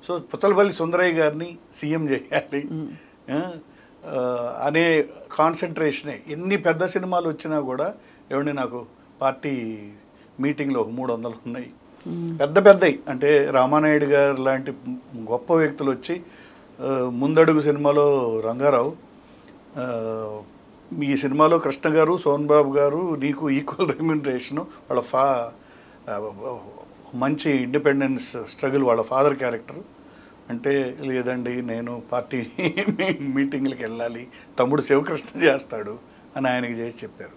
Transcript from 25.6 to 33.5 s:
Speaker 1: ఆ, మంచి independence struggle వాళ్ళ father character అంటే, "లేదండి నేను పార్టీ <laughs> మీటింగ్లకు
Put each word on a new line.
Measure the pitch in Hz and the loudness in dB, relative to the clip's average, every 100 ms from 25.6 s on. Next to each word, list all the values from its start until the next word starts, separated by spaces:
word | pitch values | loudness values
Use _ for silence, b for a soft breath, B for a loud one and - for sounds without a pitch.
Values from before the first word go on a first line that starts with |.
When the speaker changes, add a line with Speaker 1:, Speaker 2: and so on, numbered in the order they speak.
| B B B B - | B B B B -10
Speaker 1:
ఆ, | 104 107 101 117 120 95 - - - - | -8 -8 -10 -12 -12 -14 -20 -20 -20 -14
మంచి | 127 131 143 160 139 | -4 -2 0 0 0
independence | 123 143 143 139 139 131 - 123 | 2 2 2 2 0 -2 -6 -10
struggle | - - 139 139 | -12 -4 -2 2
వాళ్ళ | 131 117 | 4 2
father | 113 131 147 | 2 4 2
character | 139 127 117 - 147 196 - B B B B - | 2 -2 -4 -8 -16 -16 -20 B B B B -12
అంటే, | 120 139 139 127 139 | -6 0 0 -2 -6
"లేదండి | 139 127 123 127 120 123 | -6 -4 -2 -4 -4 -6
నేను | 120 117 117 120 107 | -6 -6 -8 -10 -6
పార్టీ | 123 120 131 113 - | -6 -4 -6 -6 -2
<laughs> | 180 175 202 208 190 160 | -2 0 -2 -2 -2 -2
మీటింగ్లకు | 139 135 139 | -2 -2 -2